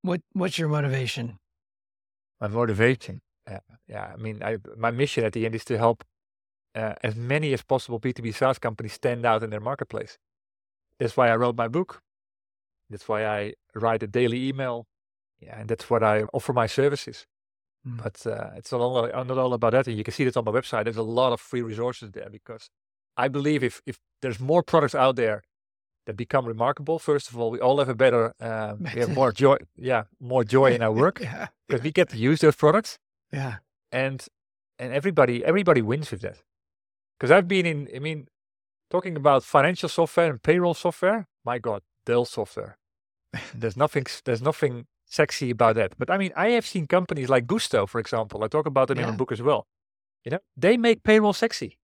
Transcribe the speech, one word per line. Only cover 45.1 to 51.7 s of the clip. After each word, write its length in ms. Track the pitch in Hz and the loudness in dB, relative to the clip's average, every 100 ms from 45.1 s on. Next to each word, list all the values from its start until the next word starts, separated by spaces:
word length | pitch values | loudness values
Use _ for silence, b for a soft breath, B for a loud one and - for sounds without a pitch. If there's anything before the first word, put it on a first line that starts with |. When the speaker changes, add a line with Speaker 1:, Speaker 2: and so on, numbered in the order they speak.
| - 151 - 131 | 0 0 0 -4
Speaker 2:
about 240 | 113 117 110 | 4 4 4
that. 160 | 95 - | -2 -4
But 100 | 123 | -2
I 60 | 190 | -2
mean, 160 | 190 147 | -2 -2
I 140 | 208 | 0
have 140 | 240 - | 0 -2
seen 200 | 190 151 | -6 2
companies 420 | 180 180 156 127 | 2 2 -4 2
like 180 | 131 120 | 2 2
Gusto, 400 | 214 - 117 101 | -2 0 0 0
for 120 | 117 | -4
example. 420 | 110 120 107 104 | -4 -4 -4 -4
I 40 | 110 | -2
talk 180 | 151 151 | 0 0
about 220 | 135 131 | 2 2
them 100 | 127 | 0
in 60 | |
my 60 | 120 | -2
Speaker 1:
Yeah. 60 | 110 | -2
Speaker 2:
book 160 | 127 | -2
as 100 | 110 | 0
well. 240 | 127 131 - _ _ _ _ _ | 2 0 -2 _ _ _ _ _
You 60 | 117 | -8
know, 80 | 165 _ - | -8 _ 0
they 200 | 190 240 | 2 4
make 240 | 233 226 | 4 2
payroll 320 | - 220 208 | 6 6 4
sexy. 440 | - 233 - 104 | 0 -2 -4 -10